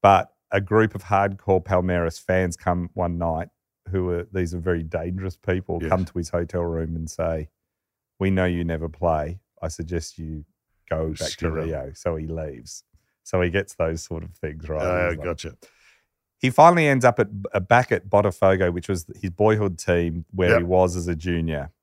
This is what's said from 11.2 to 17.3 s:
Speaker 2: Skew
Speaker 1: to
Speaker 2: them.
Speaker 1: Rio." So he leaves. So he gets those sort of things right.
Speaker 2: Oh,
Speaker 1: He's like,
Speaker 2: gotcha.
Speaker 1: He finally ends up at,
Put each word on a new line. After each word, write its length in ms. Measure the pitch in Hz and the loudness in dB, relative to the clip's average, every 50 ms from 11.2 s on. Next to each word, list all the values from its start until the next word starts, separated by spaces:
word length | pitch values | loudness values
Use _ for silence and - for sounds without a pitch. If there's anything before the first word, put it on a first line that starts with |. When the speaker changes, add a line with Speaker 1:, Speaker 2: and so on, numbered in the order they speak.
| 78 69 | -8 -10
Speaker 2:
Skew 200 | - - - 85 | -8 -4 -4 -4
Speaker 1:
to 40 | 80 | -2
Speaker 2:
them. 100 | 80 82 | -2 -4
Speaker 1:
Rio." 280 | 82 80 69 65 69 71 | -4 -6 -6 -8 -10 -14
So 220 | - - 90 82 | -6 -6 -4 -4
he 100 | 78 78 | -4 -6
leaves. 560 | 78 80 82 78 76 67 58 57 - - - _ _ _ _ _ _ _ _ | -8 -8 -8 -8 -10 -12 -14 -16 -18 -20 -20 _ _ _ _ _ _ _ _
So 180 | _ - - 92 | _ -4 -2 0
he 80 | 90 90 | 0 0
gets 240 | 82 101 - - - | 0 -2 -4 -4 -4
those 280 | _ 82 80 82 82 | _ -2 -2 -2 -4
sort 220 | - - 85 82 82 | -8 -8 -10 -10 -10
of 100 | 82 82 | -12 -12
things 340 | _ - 78 76 80 78 76 | _ -10 -10 -10 -10 -10 -6
right. 140 | 78 76 | -6 -4
Speaker 2:
Oh, 260 | 76 90 90 90 90 87 | -2 -2 0 0 0 -2
Speaker 1:
He's 80 | 85 76 | -2 -4
like, 60 | 82 | -6
Speaker 2:
gotcha. 300 | 87 85 - - 80 - _ - _ _ _ _ _ _ _ _ _ _ _ _ _ _ _ | -6 -6 -6 -8 -14 -14 _ -20 _ _ _ _ _ _ _ _ _ _ _ _ _ _ _
Speaker 1:
He 120 | - - | -2 0
finally 380 | - - 151 170 175 170 160 147 | 6 10 10 10 10 8 4 4
ends 160 | 139 131 117 | 4 6 6
up 160 | 123 117 - | 4 6 6
at, 80 | 110 101 | 0 0